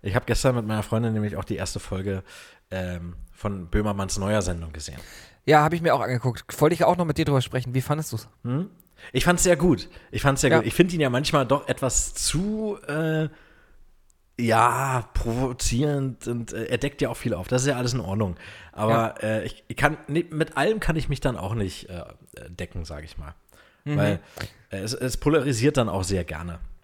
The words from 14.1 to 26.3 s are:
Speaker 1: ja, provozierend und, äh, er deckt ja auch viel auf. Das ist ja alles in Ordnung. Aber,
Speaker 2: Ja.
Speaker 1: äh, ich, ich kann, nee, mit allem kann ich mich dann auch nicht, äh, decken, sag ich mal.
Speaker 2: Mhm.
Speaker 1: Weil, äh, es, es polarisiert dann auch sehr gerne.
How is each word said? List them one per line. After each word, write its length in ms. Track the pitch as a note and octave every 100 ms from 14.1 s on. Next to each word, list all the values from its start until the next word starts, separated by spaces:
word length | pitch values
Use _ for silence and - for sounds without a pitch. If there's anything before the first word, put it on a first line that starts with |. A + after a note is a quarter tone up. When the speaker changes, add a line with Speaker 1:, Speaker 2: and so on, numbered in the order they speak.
| _ _ -
Speaker 1:
ja, 720 | A#2 A2 A#2+ B2+ C3+ B2+ A2
provozierend 1120 | - A#2 A#2 C3 B2+ - A#2+ D3 C#3+ C3+ A#2 -
und, 260 | A#2+ A2+
äh, 120 | - A2+
er 120 | A#2+
deckt 240 | C#3 -
ja 80 | C3
auch 80 | A#2
viel 160 | A#2
auf. 140 | G2 F2+
Das 160 | B2+
ist 40 | C3+
ja 80 | B2+
alles 160 | B2
in 60 | B2
Ordnung. 360 | E2+ G2+ G2+ E2 - - -
Aber, 200 | - G#2+
Speaker 2:
Ja. 160 | A2+ A2+ -
Speaker 1:
äh, 220 | G#2+ A2 -
ich, 180 | - _
ich 80 | -
kann, 220 | - D#3 -
nee, 180 | D3+ E3+
mit 240 | D#3 D#3 -
allem 220 | G#3+ A3
kann 160 | - E3
ich 140 | -
mich 100 | C#3
dann 160 | C3+ G2+
auch 160 | F#2+ A2+
nicht, 340 | G2 - -
äh, 140 | F2+ - - - - -
decken, 360 | F2 F2 F#2 D#2+
sag 180 | D2+
ich 140 | D#2 -
mal. 180 | C#2+ - _ - _ _
Speaker 2:
Mhm. 140 | D3 D3
Speaker 1:
Weil, 220 | G2+ G2+ - - - - _
äh, 60 | G2
es, 160 | G#2+
es 240 | B2 B2+ -
polarisiert 580 | D3+ D#3 C3+ A#2 C3+ C3+
dann 120 | A2
auch 140 | F#2 F2+
sehr 180 | F#2+
gerne. 360 | E2+